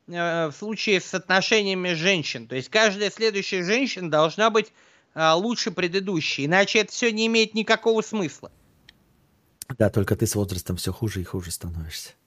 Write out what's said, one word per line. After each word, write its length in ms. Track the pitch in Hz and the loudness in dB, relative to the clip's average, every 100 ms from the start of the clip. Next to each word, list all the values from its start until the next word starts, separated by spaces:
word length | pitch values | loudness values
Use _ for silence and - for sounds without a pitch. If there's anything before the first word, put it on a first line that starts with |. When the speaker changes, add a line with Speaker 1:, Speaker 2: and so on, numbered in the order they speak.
| - | -10
Speaker 1:
э, 380 | 175 170 165 160 | -4 -2 0 -2
в 40 | |
случае 480 | 139 208 214 - 190 | -4 -8 -4 0 0
с 120 | - | 0
отношениями 800 | 185 - 185 185 220 202 185 180 | -6 2 2 4 2 2 -2 -2
женщин. 520 | 165 175 190 143 127 117 | 0 2 2 0 -8 -6
То 60 | 131 | -8
есть 120 | 123 | 0
каждая 420 | 220 220 196 202 | 4 4 2 -4
следующая 540 | - 220 196 185 190 | 0 0 0 -2 -2
женщина 460 | 175 233 277 - 175 | 0 0 0 -4 0
должна 400 | 151 160 160 220 | 2 2 4 2
быть, 220 | 220 214 _ _ _ _ - | 2 0 _ _ _ _ 0
э, 160 | 160 | 2
лучше 380 | 165 214 233 - | 4 2 -2 -4
предыдущей, 760 | 180 175 190 196 175 147 - 139 | -2 -2 -2 -2 -2 -2 -2 2
иначе 340 | 185 196 220 | 4 4 2
это 120 | 208 | 0
всё 180 | - 240 | 0 -2
не 160 | 220 226 | 0 2
имеет 280 | 226 220 | 2 2
никакого 480 | 220 214 220 233 220 | 0 0 2 2 0
смысла. 480 | 208 220 165 - - _ _ _ _ _ _ _ _ _ _ - - - | 0 -2 -4 -6 -20 _ _ _ _ _ _ _ _ _ _ -18 -8 0
Speaker 2:
Да, 120 | 107 | 2
только 240 | 107 98 104 | 2 0 0
ты 100 | 110 | 0
с 80 | 104 | -2
возрастом 400 | 98 92 - 90 | -4 -4 -6 -6
всё 160 | - | -6
хуже 280 | 90 110 95 | -4 -6 -6
и 40 | |
хуже 260 | 87 98 87 | -6 -8 -8
становишься. 600 | - 87 82 80 - - - | -10 -8 -10 -10 -12 -16 -10